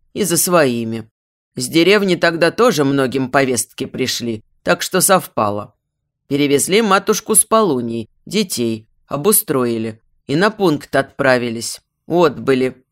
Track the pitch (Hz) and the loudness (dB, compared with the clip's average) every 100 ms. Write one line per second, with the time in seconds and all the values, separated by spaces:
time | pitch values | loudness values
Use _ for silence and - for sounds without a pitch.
0 | _ - 196 165 - 175 143 120 113 113 | _ -6 -2 -2 0 2 2 0 -4 -6
1 | 110 _ _ _ _ - 127 156 170 208 | -10 _ _ _ _ -10 -2 2 4 4
2 | 196 170 170 165 170 160 240 151 139 139 | 2 0 0 2 0 2 2 2 2 2
3 | 131 127 131 139 135 123 - - 135 113 | 0 -2 -2 0 0 -2 -4 -8 -10 -6
4 | 127 - 117 107 - _ - 175 - 185 | -4 -4 -6 -8 -12 _ -2 -2 -2 0
5 | 165 185 - - 107 104 101 _ _ _ | 2 2 0 -4 -2 -4 -10 _ _ _
6 | _ _ - 139 143 143 - 190 226 190 | _ _ -4 0 2 2 2 0 2 2
7 | 196 214 - 214 - 220 214 131 117 117 | 2 -2 0 -2 2 2 2 0 -4 -6
8 | 110 _ - 175 214 - 117 113 110 _ | -10 _ -8 -4 -4 -2 -4 -4 -10 _
9 | - 143 151 214 - 135 123 117 113 110 | -10 -4 0 0 0 0 0 -2 -6 -10
10 | _ _ - 143 208 214 196 147 - 139 | _ _ -4 0 0 2 0 0 -2 -2
11 | 135 - 135 127 120 113 113 - _ _ | -2 -2 2 2 0 -6 -8 -12 _ _
12 | - 165 175 - 113 131 127 127 _ | -4 2 2 2 0 0 0 -4 _